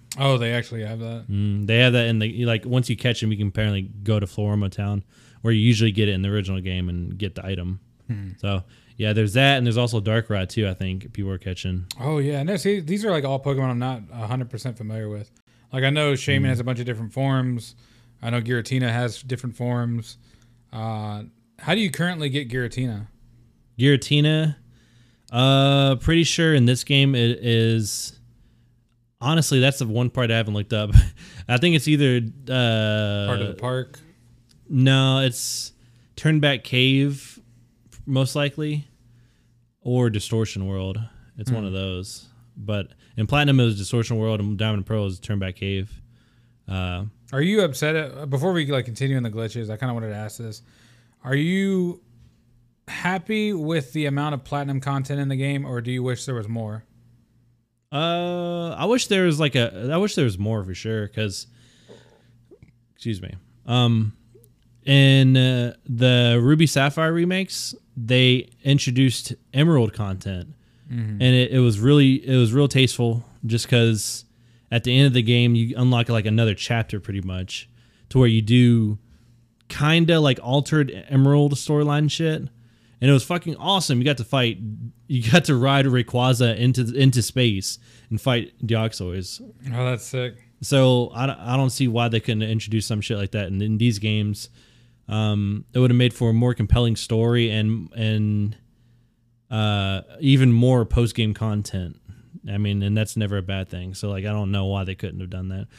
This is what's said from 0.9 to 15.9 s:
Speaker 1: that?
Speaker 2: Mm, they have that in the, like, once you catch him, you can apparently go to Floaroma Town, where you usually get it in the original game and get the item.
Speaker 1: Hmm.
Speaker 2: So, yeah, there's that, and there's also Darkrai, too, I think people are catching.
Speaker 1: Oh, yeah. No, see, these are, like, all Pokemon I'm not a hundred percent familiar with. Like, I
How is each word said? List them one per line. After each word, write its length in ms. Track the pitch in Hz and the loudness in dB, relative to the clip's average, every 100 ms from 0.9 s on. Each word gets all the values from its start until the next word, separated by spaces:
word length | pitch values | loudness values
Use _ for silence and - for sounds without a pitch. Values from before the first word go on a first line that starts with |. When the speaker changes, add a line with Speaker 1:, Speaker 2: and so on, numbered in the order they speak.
| 113 | -8
Speaker 1:
that? 260 | 113 117 113 | -8 -10 -4
Speaker 2:
Mm, 380 | 101 104 101 101 | -2 0 -2 2
they 120 | 117 | 4
have 120 | 127 | 6
that 140 | 120 117 | 4 2
in 140 | 113 | 0
the, 260 | 110 110 120 | 0 -2 -2
like, 180 | 113 | -2
once 240 | 123 127 120 | 0 -2 0
you 80 | 113 | -2
catch 260 | 123 113 | -2 -2
him, 80 | 110 | -2
you 40 | 104 | -2
can 120 | 104 | -2
apparently 340 | 107 107 98 | -2 -2 -2
go 360 | 95 107 101 107 | -6 -8 -2 -2
to 60 | 98 | -2
Floaroma 440 | - 104 104 98 | -4 -2 0 -2
Town, 340 | - 101 101 - _ _ - | -4 -4 -4 -6 _ _ -6
where 100 | 113 | 0
you 80 | 113 | 4
usually 300 | 113 107 113 | 4 4 2
get 160 | 101 104 | 2 0
it 40 | |
in 100 | 92 | 0
the 80 | 98 | -2
original 300 | 104 95 95 | -2 -4 -6
game 260 | 92 90 90 | -4 -4 -4
and 300 | 87 87 95 | -6 -8 -8
get 160 | 98 | -10
the 100 | - | -8
item. 360 | 92 95 90 95 - _ - | -8 -8 -6 -10 -12 _ -10
Speaker 1:
Hmm. 240 | 107 98 95 | -10 -10 -8
Speaker 2:
So, 240 | 104 98 - _ _ - | -4 -4 -6 _ _ -6
yeah, 160 | 107 | -2
there's 200 | 104 107 | 0 2
that, 240 | 113 135 139 | 4 4 4
and 80 | 120 | 2
there's 100 | 113 | 0
also 240 | 120 113 | 0 -2
Darkrai, 480 | 101 110 110 101 95 | 0 -2 -2 -4 -4
too, 180 | - 101 | -2 -2
I 40 | |
think 400 | 90 95 95 - | -2 -6 -6 -10
people 180 | - 98 | -8 -8
are 60 | 92 | -6
catching. 460 | 95 90 95 90 90 - | -8 -8 -6 -6 -8 -8
Speaker 1:
Oh, 180 | 139 151 | -4 -2
yeah. 240 | 139 143 | -2 -2
No, 120 | 151 196 | -4 -2
see, 240 | 190 202 | -2 -2
these 240 | 151 202 | -2 -4
are, 60 | 220 | 0
like, 140 | 165 | -2
all 160 | 135 135 | 0 -2
Pokemon 260 | 139 135 131 | -2 -2 0
I'm 80 | 120 | -2
not 220 | 127 127 104 | -4 -6 -12
a 140 | 120 107 | -10 -6
hundred 220 | 127 120 | -4 -6
percent 300 | 110 127 110 | -8 -10 -10
familiar 300 | 110 110 107 | -8 -8 -8
with. 200 | 104 101 _ _ _ _ | -8 -12 _ _ _ _
Like, 120 | 131 | -2
I 60 | 135 | 0